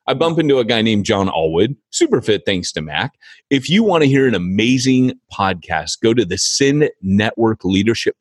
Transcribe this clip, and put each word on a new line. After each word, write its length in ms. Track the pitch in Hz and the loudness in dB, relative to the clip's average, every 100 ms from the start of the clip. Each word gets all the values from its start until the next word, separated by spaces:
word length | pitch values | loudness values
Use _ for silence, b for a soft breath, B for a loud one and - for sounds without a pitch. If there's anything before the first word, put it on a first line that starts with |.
| - | -4
I 80 | |
bump 240 | 127 165 165 | -2 0 0
into 200 | 156 135 | 2 2
a 60 | |
guy 180 | 113 117 | 2 0
named 220 | 110 107 | 2 0
John 240 | 98 104 95 | 0 0 0
Allwood, 480 | 80 80 80 113 139 _ | -2 -2 0 0 -2 _
super 300 | - 330 196 | -2 0 0
fit 200 | 113 101 - | 0 -2 -2
thanks 260 | 95 87 | -4 -4
to 80 | - | -8
Mac. 320 | 78 76 120 - b b _ | -6 -4 -6 -8 b b _
If 180 | 139 127 | -2 0
you 140 | 185 | 0
wanna 220 | 226 170 147 | 2 2 2
hear 200 | 135 135 | 4 2
an 80 | |
amazing 840 | 104 87 95 113 131 127 127 127 123 _ | 0 -2 0 2 2 2 2 0 -2 _
podcast, 680 | - 98 92 - 80 78 - | -4 -4 -4 -4 -6 -4 -2
go 140 | 113 | 0
to 100 | 120 | 2
the 140 | 95 90 | 0 -2
Sin 500 | - - 139 147 151 - | -4 0 0 2 0 -2
Network 600 | 95 98 107 - 113 110 | 0 0 0 0 -2 -2
Leadership 520 | 92 95 104 113 - - | 0 0 2 0 -4 -4